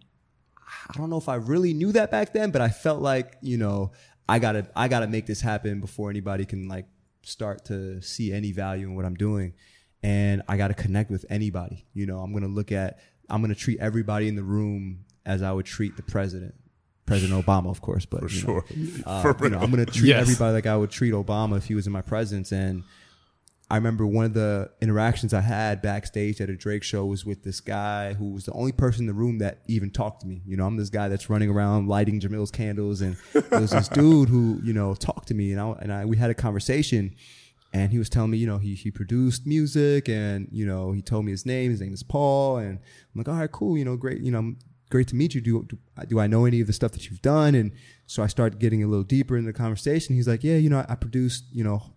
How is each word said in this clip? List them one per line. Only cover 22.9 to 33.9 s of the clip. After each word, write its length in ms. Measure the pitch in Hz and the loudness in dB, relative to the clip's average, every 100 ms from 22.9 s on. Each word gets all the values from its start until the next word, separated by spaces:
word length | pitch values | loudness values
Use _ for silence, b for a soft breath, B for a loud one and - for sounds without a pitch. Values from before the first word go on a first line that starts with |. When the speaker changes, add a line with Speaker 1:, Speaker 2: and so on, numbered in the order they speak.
| b b b b b _ _ - | b b b b b _ _ -2
Speaker 1:
I 60 | 110 | 0
remember 300 | 113 110 104 | 2 0 2
one 160 | 110 | 2
of 100 | 113 | 2
the 360 | 110 107 101 - - | 2 0 0 -4 -2
interactions 520 | 110 107 113 - 110 | 2 4 4 2 0
I 80 | 104 | 2
had 400 | 107 104 110 101 | 2 0 -2 -2
backstage 580 | 104 101 - 104 104 104 | -2 -4 -4 -4 -2 -2
at 100 | 98 | -6
a 60 | 92 | -4
Drake 280 | 104 104 | -4 -4
show 220 | - 104 98 | -4 -4 -2
was 200 | 98 101 | -4 -6
with 180 | 98 | -8
this 160 | 98 92 | -8 -10
guy 540 | - 101 104 104 101 | -6 -4 -4 -4 -4
who 180 | 101 101 | -4 -6
was 140 | 98 - | -6 -8
the 80 | |
only 180 | - 131 | -4 -2
person 300 | 131 127 117 | 2 2 2
in 40 | 113 | -2
the 60 | |
room 260 | 101 120 110 | 0 0 0
that 220 | 98 - - | -2 -4 -2
even 220 | 113 98 | 0 0
talked 320 | - 107 - | -4 -4 -6
to 60 | 95 | -12
me. 140 | 92 95 | -10 -6
You 100 | 95 | -2
know, 80 | 95 | 0
I'm 100 | 110 | -2
this 120 | 101 | -2
guy 200 | 104 101 | -2 -2
that's 200 | 98 - | -2 0
running 200 | 107 104 | 2 4
around 380 | 101 101 104 101 | 4 4 2 2
lighting 320 | 101 104 104 | 2 2 0
Jamil's 300 | 98 107 104 | -2 -4 -4
candles, 500 | - 107 104 101 98 | -4 -4 -2 -2 -2
and 160 | 95 92 - | -2 -4 0
it 180 | 147 - | 0 2
was 200 | 233 107 | 2 4
this 160 | 151 | 2
Speaker 2:
<laughs> 60 | 98 | 2